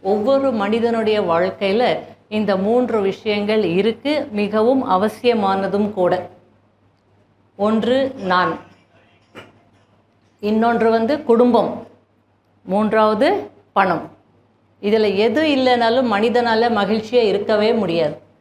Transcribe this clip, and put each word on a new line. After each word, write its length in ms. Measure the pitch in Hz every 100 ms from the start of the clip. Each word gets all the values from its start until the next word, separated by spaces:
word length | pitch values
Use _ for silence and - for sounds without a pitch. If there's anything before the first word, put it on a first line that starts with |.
ஒவ்வொரு 460 | 190 208 214 277 269
மனிதனுடைய 640 | 226 202 226 233 226 214 214
வாழ்க்கையில 600 | 185 165 185 185 196 202 240 156 - - _ 214
இந்த 140 | 208 190
மூன்று 400 | 196 240 247 226
விஷயங்கள் 640 | 196 196 220 208 202 220 190 175
இருக்கு, 340 | 208 226 277 302 -
மிகவும் 500 | 208 202 214 220 269 - 185
அவசியமானதும் 920 | 214 214 247 226 196 190 190 202 208
கூட. 200 | 196 180 180 - - _ _ _ _ _ _ _ _ _ _ _ -
ஒன்று 380 | 202 220 220 262 269 269 190
நான், 220 | 180 180 - - _ _ _ _ _ _ - - _ _ _ _ _ _ _ _ _
இன்னொன்று 440 | 208 214 233 233 226
வந்து 240 | 226 226 294
குடும்பம், 480 | - 233 247 233 180 - - _ _ _ _ _ _ _ -
மூன்றாவது 600 | 190 214 220 214 214 285 403 - - _
பணம். 320 | - 190 165 - - _ _ _ _ _ _
இதுல 280 | 202 220 214 190
எது 280 | 220 233 320 277
இல்லைனாலும் 540 | 254 240 226 240 247 202
மனிதனால 540 | 226 233 233 220 233 220
மகிழ்ச்சியா 440 | 196 214 220 247 220
இருக்கவே 380 | 196 202 214 214
முடியாது. 440 | 233 190 170 151 - _ _